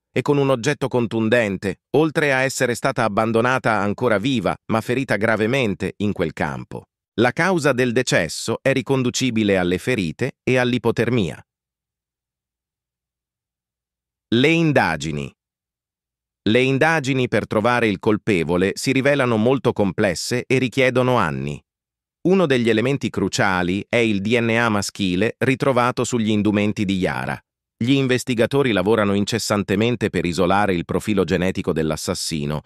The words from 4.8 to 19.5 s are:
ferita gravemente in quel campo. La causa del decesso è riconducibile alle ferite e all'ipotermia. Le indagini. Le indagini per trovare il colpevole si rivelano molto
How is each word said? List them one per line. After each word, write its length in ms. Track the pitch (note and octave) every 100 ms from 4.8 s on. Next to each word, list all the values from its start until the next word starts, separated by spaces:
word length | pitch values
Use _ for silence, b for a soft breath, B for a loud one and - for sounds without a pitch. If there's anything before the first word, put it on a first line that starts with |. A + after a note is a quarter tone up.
ferita 340 | A#2 B2 C3 G#2+
gravemente 800 | A2+ G#2+ A2 C#3 A2+ F2 F#2+ -
in 140 | G#2
quel 220 | F#2 D#2+
campo. 520 | - D#2+ B1+ A#1+ A#1 - _ _ -
La 120 | A#2+
causa 380 | - F3 F3 C#3
del 200 | B2 B2+
decesso 640 | A#2+ B2 B2 D#2+ - - A2+
è 100 | C#3
riconducibile 880 | C3+ A2+ C3+ B2 - B2+ A2 G#2 F#2+
alle 180 | F2 F2+
ferite 600 | - A#2+ E2 - C3 -
e 160 | - B2+
all'ipotermia. 840 | B2 A#2+ A#2 A2 A2 B2 E2 A#1 - _ _ _ _ _ _ _ _ _ _ _ _ _ _ _ _ _ _ _ _ _ _ _ _ _ _ _ _
Le 200 | A2+ C#3+
indagini. 800 | E3 D#3+ C3 F#2+ D#2+ D#2 D2 C2+ - _ _ _ _ _ _ _ _ _ _ G2+
Le 120 | A#2+
indagini 640 | C3 C3 D#3 D#3+ C#3 C3 B2
per 180 | A2 -
trovare 420 | A2 A2+ B2 A2+
il 120 | F#2+
colpevole 720 | A2+ G#2+ - F2+ D2+ F2+ F#2+
si 180 | - C3+
rivelano 460 | C3 C3+ C#3+ B2 A2
molto 340 | A#2